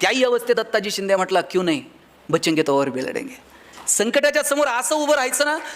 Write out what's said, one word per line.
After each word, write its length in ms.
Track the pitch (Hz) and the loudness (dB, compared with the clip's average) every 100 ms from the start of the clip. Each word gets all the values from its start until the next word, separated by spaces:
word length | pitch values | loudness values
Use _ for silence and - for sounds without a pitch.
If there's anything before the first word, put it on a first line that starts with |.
त्याही 220 | 185 254 | 0 2
अवस्थेत 320 | 247 240 233 226 | 2 2 0 0
दत्ताजी 360 | 220 220 202 | 0 -2 -2
शिंदे 240 | 196 196 196 | -4 0 0
म्हटला, 260 | 185 185 | 2 0
"क्यों 240 | 226 185 180 | 0 0 0
नहीं, 160 | 143 - - - - - | -2 -6 -20 -20 -18 -2
बचेंगे 320 | 156 165 156 | 0 2 0
तो 200 | 156 139 | 2 2
और 80 | 135 | 0
भी 140 | 127 | -2
लढेंगे." 380 | - - - - - - - - - | -6 -6 -8 -14 -20 -20 -20 -10 -4
संकटाच्या 560 | - 214 285 285 302 | -2 0 2 2 2
समोर 240 | 285 285 285 | 0 0 0
असं 280 | 233 254 311 | 0 -2 0
उभं 180 | 294 | 2
राहायचं 320 | 294 254 262 294 | 2 0 0 0
ना, 120 | 320 - | -2 -6